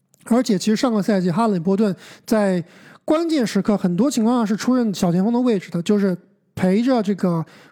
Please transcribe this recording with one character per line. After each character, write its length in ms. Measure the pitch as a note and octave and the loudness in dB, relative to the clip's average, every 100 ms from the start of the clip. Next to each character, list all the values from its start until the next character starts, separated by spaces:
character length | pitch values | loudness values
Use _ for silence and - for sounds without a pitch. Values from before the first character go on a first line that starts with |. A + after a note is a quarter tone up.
| _ _ - | _ _ -2
而 180 | A#3 | 0
且 120 | B3 F#3 | 2 0
其 100 | G#3+ | 0
实 100 | G#3+ | 0
上 180 | C4 | 0
个 80 | A3 | 0
赛 180 | F#3+ G3 | 0 0
季 120 | F3+ | 0
哈 160 | E3 A#3 | 0 0
利 100 | F3+ | 0
伯 180 | E3+ G3 | 0 0
顿 200 | G#3+ - - - | 0 -2 -10 -12
在 400 | - A3 G3+ F3+ D#3+ - - - | -2 0 2 -2 -6 -14 -20 -10
关 240 | - D#4 E4+ | -2 0 0
键 200 | D#4 G#3+ | -2 0
时 120 | G3 | -2
刻 160 | G3+ G3+ | 0 0
很 220 | F3+ F3 | 0 0
多 140 | C#4+ | 0
情 120 | A#3+ | 0
况 160 | A3 B3 | 0 0
下 60 | G#3 | 0
是 100 | G3+ | -2
出 200 | - B3+ | 0 0
任 180 | A3+ | 0
小 180 | - F3 | -2 0
前 120 | F3 | 0
锋 100 | G#3 | 0
的 80 | A#3+ | 0
位 160 | B3 G3 | 0 -2
置 140 | - | -4
的， 100 | E3+ | -6
就 160 | E3+ G#3 | 0 2
是 180 | G3 F3+ _ _ _ | 2 -2 _ _ _
陪 300 | - F#3 G3+ | -2 0 2
着 180 | B3 B3 | 2 0
这 140 | G3 F3+ | 0 -2
个 280 | F3+ E3 - - - | 0 -2 -4 -12 -20